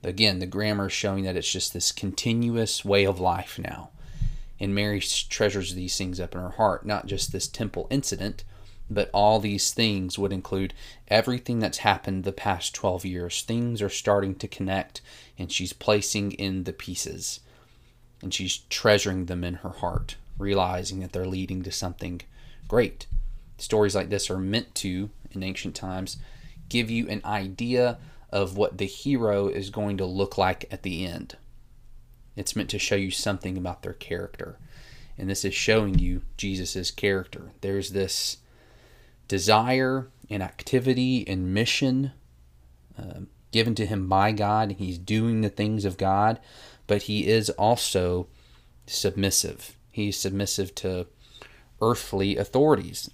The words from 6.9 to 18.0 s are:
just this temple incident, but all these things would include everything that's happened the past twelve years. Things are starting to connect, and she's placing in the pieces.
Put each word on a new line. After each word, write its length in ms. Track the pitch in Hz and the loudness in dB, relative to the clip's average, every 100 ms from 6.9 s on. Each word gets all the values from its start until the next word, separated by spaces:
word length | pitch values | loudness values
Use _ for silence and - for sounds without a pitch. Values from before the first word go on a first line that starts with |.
| 104 - | -4 -2
just 260 | 95 - | -4 -2
this 160 | 98 - | -4 -6
temple 380 | - 110 - - | -4 -4 -4 -2
incident, 540 | 135 143 92 98 - - - - - - | 0 0 -4 -4 -6 -12 -14 -18 -14 -4
but 220 | 104 98 | 0 2
all 280 | 101 104 110 | 6 6 6
these 320 | 104 101 - | 4 0 0
things 460 | - 113 101 92 - | 2 2 2 -2 0
would 140 | 98 | -2
include 400 | 95 - 98 95 - - - - | -2 -2 -2 -2 -6 -16 -18 2
everything 500 | 107 113 123 - 120 | 4 4 0 0 0
that's 200 | 107 - | 0 2
happened 440 | 110 95 - 95 | 4 4 0 -2
the 100 | 92 | -4
past 400 | 95 104 92 - | -2 0 0 -2
twelve 320 | - 101 90 | -2 0 0
years. 380 | 95 90 87 - | -4 -4 -4 -4
Things 400 | - 117 120 113 | -2 0 0 0
are 60 | 101 | -2
starting 480 | - - 101 98 95 | 0 4 4 4 -2
to 120 | 107 | -8
connect, 520 | - 95 95 - - - - - - | -4 0 0 -2 -10 -16 -20 -20 -10
and 140 | 87 | -4
she's 220 | - 92 | -4 -4
placing 600 | - - 104 101 107 101 | -4 4 4 4 -2 -2
in 320 | 92 98 95 | -2 -2 -2
the 80 | 90 | -4
pieces. 680 | 104 - 90 - - - - - - - - - _ | -8 -8 -8 -6 -6 -8 -10 -14 -20 -20 -20 -20 _